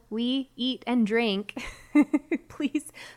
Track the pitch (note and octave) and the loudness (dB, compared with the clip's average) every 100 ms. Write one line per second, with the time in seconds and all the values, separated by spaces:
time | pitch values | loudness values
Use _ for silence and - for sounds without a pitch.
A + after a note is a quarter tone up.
0 | - G#3+ A#3+ C4 C4 - B3 A#3+ - B3 | -8 -4 -2 -2 -4 -4 -4 -2 0 2
1 | G#3+ A3+ A#3 G3 G#3 - - - - D4 | 2 2 2 0 -4 -10 -12 -14 0 4
2 | D4 C#4+ - - - - D4 D4+ - - | 4 2 -2 -6 -6 -6 -4 -4 -6 -18
3 | - | -20